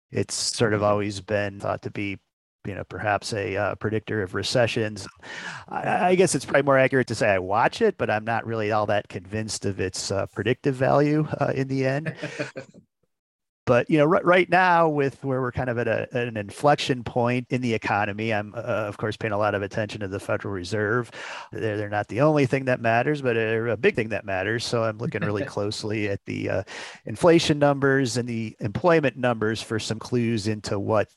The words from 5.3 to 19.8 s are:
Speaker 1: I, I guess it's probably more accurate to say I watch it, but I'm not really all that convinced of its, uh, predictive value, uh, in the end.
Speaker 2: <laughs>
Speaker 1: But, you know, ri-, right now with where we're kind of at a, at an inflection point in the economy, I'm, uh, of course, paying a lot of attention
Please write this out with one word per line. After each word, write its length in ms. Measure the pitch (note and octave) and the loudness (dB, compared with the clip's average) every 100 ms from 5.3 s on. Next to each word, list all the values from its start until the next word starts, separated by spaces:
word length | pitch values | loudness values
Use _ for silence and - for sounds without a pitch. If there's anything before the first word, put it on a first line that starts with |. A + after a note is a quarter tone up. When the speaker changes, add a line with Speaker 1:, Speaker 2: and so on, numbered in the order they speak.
| - - - - | -14 -12 -14 -10
Speaker 1:
I, 380 | - - G#2+ F3+ | -6 -2 0 4
I 80 | F#3 | 4
guess 180 | F3+ | 4
it's 120 | C#3+ - | 2 2
probably 180 | C#3+ | 2
more 160 | C#3 C3+ | 6 6
accurate 260 | C3 C3+ A#2+ | 6 4 0
to 80 | A2+ | 2
say 140 | A2+ | 2
I 80 | F#2+ | 2
watch 420 | F#2 G#2 D3 - | 2 2 2 2
it, 160 | A3+ - | 0 2
but 140 | A2 | 0
I'm 160 | G#2+ G#2+ | 0 0
not 220 | A2+ A2+ | -4 -2
really 240 | A2+ G#2+ | -2 0
all 160 | G#2+ G#2 | 2 2
that 200 | G2+ - | 0 -2
convinced 580 | G2+ F2+ G#2+ A2 - G#2 | -10 -6 -6 -4 -4 -4
of 140 | G2 | -2
its, 300 | F#2 - - | -4 -4 -4
uh, 160 | G2 G2+ | -4 -4
predictive 400 | - G#2+ - D3 | -2 0 0 0
value, 540 | B2+ C3 C#3 D3 D3+ D3+ - | 0 4 4 4 2 0 -2
uh, 120 | C#3 | -2
in 140 | - C3+ | -2 -2
the 180 | C3 C3 | 0 0
end. 300 | C#3 D#3+ - | -2 -4 -8
Speaker 2:
<laughs> 60 | C#3+ - C#3+ C3+ - - - _ _ _ _ _ _ _ - | -8 -8 -8 -10 -16 -20 -20 _ _ _ _ _ _ _ 2
Speaker 1:
But, 220 | A#2+ - | 2 4
you 80 | D#3 | 4
know, 80 | D3 | 6
ri-, 160 | G3 | 4
right 240 | E3+ F#3 E3+ | 6 4 6
now 400 | F3 F#3 E3+ E3 | 4 6 6 4
with 360 | D3 C#3 - | 2 0 -2
where 180 | C3+ C3 | -4 -2
we're 100 | B2 | -2
kind 200 | - B2+ | -2 -2
of 80 | A#2 | 0
at 80 | A#2 | 0
a, 200 | G#2+ - | 0 -2
at 140 | A#2+ A#2+ | -4 -4
an 100 | A2+ | -4
inflection 680 | G2 - D3 D3 - B2+ | -8 0 2 4 2 -4
point 440 | A2+ B2+ A#2+ B2 B2 | -4 0 0 0 -2
in 120 | B2+ | -2
the 120 | B2 | 0
economy, 580 | A2 - G#2 G#2 G2+ A2 | 0 0 0 0 -2 -2
I'm, 220 | G#2+ G#2 | -2 -4
uh, 60 | A#2 | -6
of 380 | A2+ G#2+ G#2 - | -4 -2 -4 -4
course, 200 | A2+ - | -6 -4
paying 160 | A2+ | -4
a 60 | G2+ | 0
lot 160 | G#2 G2+ | 0 0
of 80 | |
attention 380 | G2 - | -2 -4